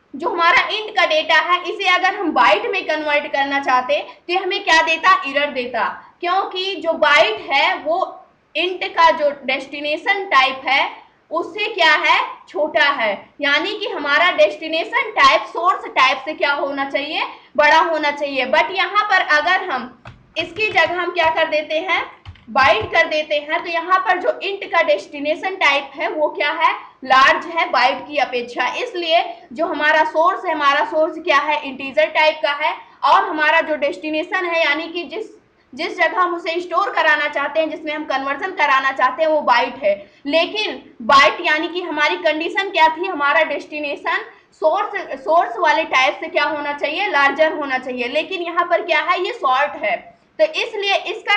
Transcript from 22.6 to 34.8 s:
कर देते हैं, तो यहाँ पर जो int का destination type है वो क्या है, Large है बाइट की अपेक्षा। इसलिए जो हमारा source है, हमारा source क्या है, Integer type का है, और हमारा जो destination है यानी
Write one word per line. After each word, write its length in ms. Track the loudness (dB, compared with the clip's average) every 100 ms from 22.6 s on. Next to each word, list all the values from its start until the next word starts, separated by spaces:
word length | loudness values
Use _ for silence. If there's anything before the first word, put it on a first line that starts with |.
| 4 4 2
कर 220 | 0 2
देते 280 | 0 0 -2
हैं, 280 | -2 -4
तो 60 | -2
यहाँ 300 | -4 0 2
पर 180 | 2 0
जो 220 | 0 -2
int 240 | -4 -6 -2
का 100 | 0
destination 760 | 2 0 -2 -6 -4 -2 -4 0
type 360 | 0 0 -2 -6
है 140 | -4
वो 180 | 0 -2
क्या 220 | 0 -2
है, 220 | 0 0 0 -8 -8 2
Large 400 | 6 6 4 -2
है 240 | -2 0
बाइट 380 | 2 2 0 -4
की 100 | -2
अपेक्षा। 500 | -2 -2 -6 -4 -4 -4
इसलिए 460 | -6 -4 0 2 0 -6 -12
जो 120 | -4 -4
हमारा 380 | 0 2 4
source 420 | 2 2 2 2 -2
है, 80 |
हमारा 320 | 0 2 2 2
source 320 | 2 0 0
क्या 200 | 0 2
है, 240 | 2 -2
Integer 420 | -4 -10 -6 0 2
type 340 | 4 2 2
का 80 | -2
है, 220 | -2 -2 -4 -10 -2
और 200 | 4 4 4
हमारा 320 | 0 2 2
जो 140 | 2 0
destination 720 | -2 -2 -4 -4 -2 -4 -2
है 200 | 0 0
यानी 220 | 0